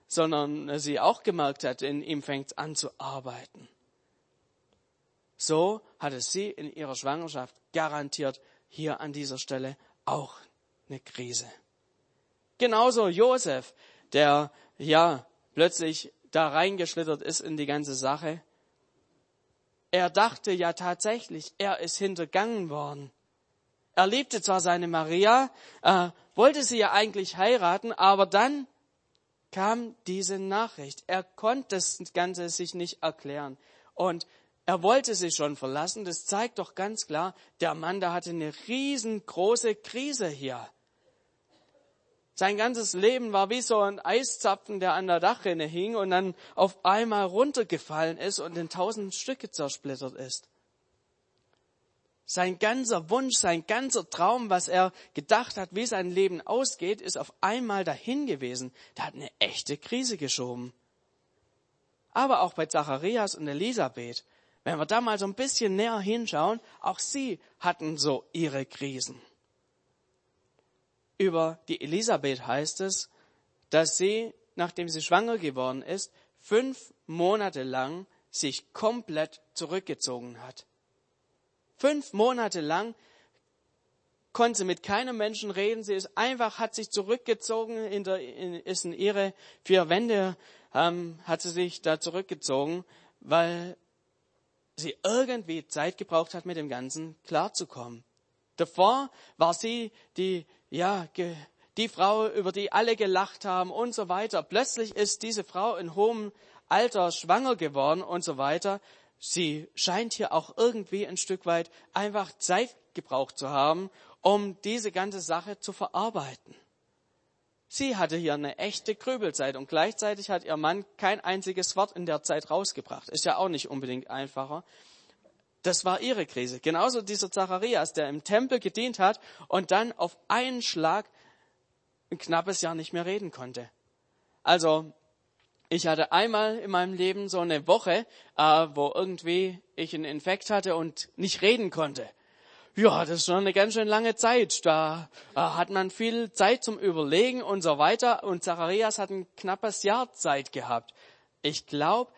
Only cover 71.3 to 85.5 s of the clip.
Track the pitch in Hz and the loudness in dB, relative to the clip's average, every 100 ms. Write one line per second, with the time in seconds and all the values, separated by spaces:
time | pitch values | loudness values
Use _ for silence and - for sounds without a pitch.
71.3 | 165 160 165 - 165 143 170 220 175 139 | 4 0 -2 -8 -6 -2 -2 2 0 0
72.3 | 127 123 131 156 - 190 190 - _ _ | -2 -2 -2 -2 -4 -4 -4 -6 _ _
73.3 | _ _ _ _ 151 160 - 185 214 226 | _ _ _ _ 2 4 2 2 2 -2
74.3 | - _ - 175 - 170 160 156 175 226 | -10 _ -6 -4 -4 -6 -6 2 4 4
75.3 | 226 160 131 127 131 - 190 - _ _ | 0 -2 -2 -2 -4 -6 -8 -8 _ _
76.3 | _ - 214 262 262 - _ - 165 175 | _ 0 2 2 -4 -16 _ -10 0 2
77.3 | 214 202 151 131 131 131 170 190 _ _ | 2 0 -4 -4 -2 -4 -6 -14 _ _
78.3 | - 147 131 - - 220 240 220 156 156 | -6 -4 -6 -10 -2 -2 -2 -4 -4 -4
79.3 | - _ - 156 185 190 147 - 123 120 | -8 _ -10 -6 -6 -6 -6 -6 -6 -10
80.3 | 117 127 - - _ _ _ _ _ _ | -16 -18 -20 -20 _ _ _ _ _ _
81.3 | _ _ _ _ _ 269 302 - 196 233 | _ _ _ _ _ 0 0 -2 2 2
82.3 | 247 214 180 151 170 220 226 _ _ _ | 2 -2 -2 -2 -2 -4 -10 _ _ _
83.3 | _ _ _ _ _ _ _ _ _ _ | _ _ _ _ _ _ _ _ _ _
84.3 | - 233 226 185 175 - 202 254 233 214 | 0 2 2 -2 -4 -2 -4 -2 -4 -4
85.3 | 214 208 | -4 -6